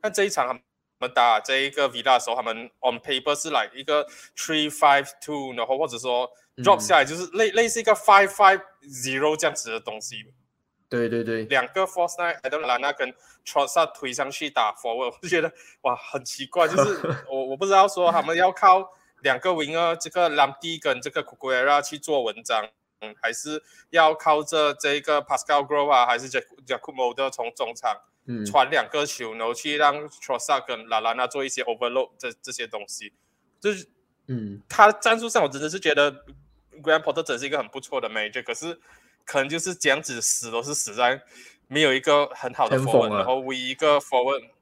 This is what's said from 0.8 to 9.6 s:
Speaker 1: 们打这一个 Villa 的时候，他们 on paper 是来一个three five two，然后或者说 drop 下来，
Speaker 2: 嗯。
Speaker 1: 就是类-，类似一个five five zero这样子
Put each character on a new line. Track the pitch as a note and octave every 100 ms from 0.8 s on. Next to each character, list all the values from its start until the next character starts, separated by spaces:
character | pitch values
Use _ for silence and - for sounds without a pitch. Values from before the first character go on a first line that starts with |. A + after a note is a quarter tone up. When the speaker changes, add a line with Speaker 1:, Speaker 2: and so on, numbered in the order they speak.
| _ _
Speaker 1:
们 | B2+
打 | B2 A#2+ A2
这 | - C3
一 | C#3
个 | C#3 C#3
Villa | A#2+ A#2
的 | B2+
时 | A#2+
候， |
他 | A#2
们 | A#2 A2+ A#2 _
on | B2+ A#2+
paper | - C3+ C3
是 | C#3+ D#3+
来 | C#3 G#2
一 | C3
个 | C#3 D3+ D3 - -
three | - - D#3 D3+
five | D3 D3+ C#3 C3+ -
two， | - D3 C3+
然 | B2 A#2
后 | C3+
或 | D#3
者 | A#2+
说 | B2+ B2 B2 _ _ -
drop | C3+ G3
下 | G#3 E3+
来， |
Speaker 2:
嗯。 | C3+
Speaker 1:
就 |
是 | D#3+ F3+
类-， | F3 A3
类 | A3+ A#3
似 | A#3
一 |
个 | A3+
five | G#3 - G3 G3
five | - G3 F#3+ - _
zero | C#3+ C3+ B2+ C3+ D3+ D#3
这 | D#3+
样 |
子 | C#3